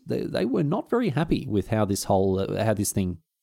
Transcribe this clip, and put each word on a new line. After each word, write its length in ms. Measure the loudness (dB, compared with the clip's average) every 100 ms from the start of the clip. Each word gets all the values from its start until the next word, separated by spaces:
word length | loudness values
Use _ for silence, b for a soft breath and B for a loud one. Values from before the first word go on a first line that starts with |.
| -4
they, 140 | -4
they 240 | -2 -2 0
were 180 | 0
not 260 | 0 -2 0
very 200 | 0 0
happy 360 | 0 0 -2 0
with 200 | -2 0
how 180 | 0 2
this 200 | 0 2
whole, 340 | 2 4 2
uh, 260 | 0 0 0
how 80 |
this 180 | 0 0
thing 280 | 0 -2 -4 _ _